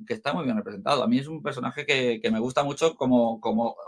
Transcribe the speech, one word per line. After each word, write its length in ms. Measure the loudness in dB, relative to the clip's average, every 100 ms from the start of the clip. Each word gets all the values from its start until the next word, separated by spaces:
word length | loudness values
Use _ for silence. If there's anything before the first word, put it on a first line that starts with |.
| -10
que 80 |
está 180 | -6 -4
muy 120 | -2
bien 120 | -2 -4
representado. 460 | -4 -6 0 0
A 60 | 2
mí 100 | 0
es 80 | -2
un 160 | -8
personaje 420 | -8 -6 -6 -4
que, 360 | 0 2 2 0
que 80 | 0
me 80 | 0
gusta 240 | 0 0
mucho 320 | 0 2 0
como, 460 | 2 4 4 4 0
como 340 | -2 0 -2 -4